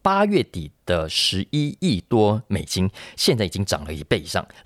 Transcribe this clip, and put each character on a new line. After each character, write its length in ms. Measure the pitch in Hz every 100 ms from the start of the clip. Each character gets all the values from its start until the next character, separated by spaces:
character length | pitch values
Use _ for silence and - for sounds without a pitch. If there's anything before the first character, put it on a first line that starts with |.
八 240 | 190 196
月 160 | 208 190
底 300 | 110 92 73 _ -
的 220 | 87 80
十 360 | - - 95 -
一 260 | 151 147 -
亿 200 | 185 95
多 400 | - 117 104 107 -
美 180 | 92
金， 240 | 78 95 92 - - -
现 200 | - 123
在 80 |
已 40 | 92
经 160 | -
涨 200 | 98 76
了 80 | 78
一 120 | 78
倍 160 | 71 107
以 40 |
上， 220 | 82 92 - -